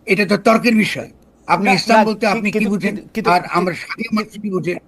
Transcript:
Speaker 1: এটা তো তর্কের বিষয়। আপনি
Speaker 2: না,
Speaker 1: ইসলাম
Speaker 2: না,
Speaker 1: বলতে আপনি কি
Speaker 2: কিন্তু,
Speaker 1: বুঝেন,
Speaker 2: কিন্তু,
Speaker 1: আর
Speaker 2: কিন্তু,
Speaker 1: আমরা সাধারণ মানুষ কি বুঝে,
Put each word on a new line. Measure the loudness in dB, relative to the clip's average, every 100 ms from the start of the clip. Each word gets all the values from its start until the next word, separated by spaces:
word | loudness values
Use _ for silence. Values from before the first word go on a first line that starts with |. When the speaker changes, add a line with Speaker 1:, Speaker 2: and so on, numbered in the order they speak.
| -2
Speaker 1:
এটা | 0 0
তো | 2
তর্কের | 4 4 4 2
বিষয়। | 0 -2 -10 -16 _ _ -2
আপনি | 0 2
Speaker 2:
না, |
Speaker 1:
ইসলাম | 2 4 4
Speaker 2:
না, | 4
Speaker 1:
বলতে | 2 -2
আপনি | 0 -2
কি | -2
Speaker 2:
কিন্তু, | 0 0
Speaker 1:
বুঝেন, | -2 -6 -10
Speaker 2:
কিন্তু, | -4 2
Speaker 1:
আর | 2
Speaker 2:
কিন্তু, | 2 -2
Speaker 1:
আমরা | -2
সাধারণ | -4 -10 -10 -4 -4
মানুষ | -4 -8
কি | -6
বুঝে, | -4 -4 -8